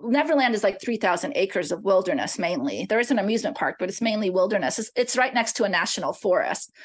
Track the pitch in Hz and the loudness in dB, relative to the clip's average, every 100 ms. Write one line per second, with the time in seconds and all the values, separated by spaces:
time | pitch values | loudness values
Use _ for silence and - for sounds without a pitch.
0 | 233 277 311 294 254 214 202 196 - 226 | 0 2 4 4 4 2 0 0 -4 0
1 | 190 175 - - 190 190 156 175 190 190 | 0 0 -2 0 0 0 -2 -2 2 2
2 | 180 147 104 - 175 180 131 104 190 220 | 2 -2 -2 -2 -2 -2 -2 -4 0 0
3 | 240 247 196 220 175 - 139 - 180 196 | 2 0 2 0 -2 -2 -4 -2 -6 -2
4 | 226 214 202 185 185 208 131 - 220 - | -2 0 0 2 2 2 0 -4 -4 -2
5 | 240 233 254 240 226 - 202 175 180 - | 0 2 2 2 -2 0 0 0 0 -2
6 | 147 - 202 180 - - - - | -4 -2 2 2 2 -4 -8 -16